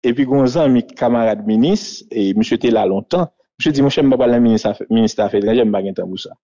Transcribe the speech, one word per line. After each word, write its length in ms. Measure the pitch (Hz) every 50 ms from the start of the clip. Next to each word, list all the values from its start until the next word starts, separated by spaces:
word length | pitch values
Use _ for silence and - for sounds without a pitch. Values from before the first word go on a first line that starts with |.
| -
E 80 | 127 117
pi 120 | 120 139 127
gon 180 | 135 139 135
zanmi 380 | 127 123 170 156 139 127 123 113 - -
kamarad 480 | - 131 120 120 117 113 110 107 107 104 107
minis, 560 | 110 110 120 165 202 220 - - - - - _
e 160 | - 117 101 98 95 107
msye 200 | 110 - 117 110
te 100 | - 123
la 140 | 113 107 101
lontan, 400 | 92 95 101 104 _ - 175 175 160 _ _ _ _ _ _
msye 140 | - 156
di, 100 | 147 139
"Mon 80 | 139 139
chè, 120 | - - 143
m 80 | 135
pa 60 | 131 123
pale 160 | 131 120 120
nan 80 | 120 120
minis 220 | 117 113 110 - 107
afè, 160 | 101 - - -
ministè 320 | 110 113 113 107 - - 107
afè 160 | 101 - 104
etranjè, 240 | 101 107 110 123 120
m 80 | 110
pa 80 | 101 98
gen 140 | 98 98 95
tan 100 | - 92
pou 140 | 90 92 92
sa." 160 | - - - _ _